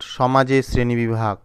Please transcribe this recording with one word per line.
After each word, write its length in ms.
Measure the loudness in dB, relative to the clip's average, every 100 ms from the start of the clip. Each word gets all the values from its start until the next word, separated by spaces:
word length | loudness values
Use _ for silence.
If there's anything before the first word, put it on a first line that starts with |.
সমাজে 640 | -14 -2 2 2 2 2
শ্রেণীবিভাগ। 760 | 0 -2 0 0 0 -2 -2 -4